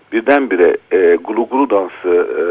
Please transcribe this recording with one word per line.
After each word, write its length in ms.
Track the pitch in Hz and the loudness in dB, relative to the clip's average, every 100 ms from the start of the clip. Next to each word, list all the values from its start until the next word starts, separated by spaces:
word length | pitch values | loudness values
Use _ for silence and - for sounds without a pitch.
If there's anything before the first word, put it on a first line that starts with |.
| - | -8
birdenbire, 640 | 165 - 143 131 87 87 - - | -4 0 0 0 2 2 2 -2
e, 240 | 95 87 - | 2 2 2
gulu 240 | - 110 123 | -2 -4 -2
gulu 220 | 131 135 | -2 0
dansı, 380 | 101 90 - 90 | 0 -2 -6 -2
e, 360 | 87 - - 85 | 0 0 -4 -2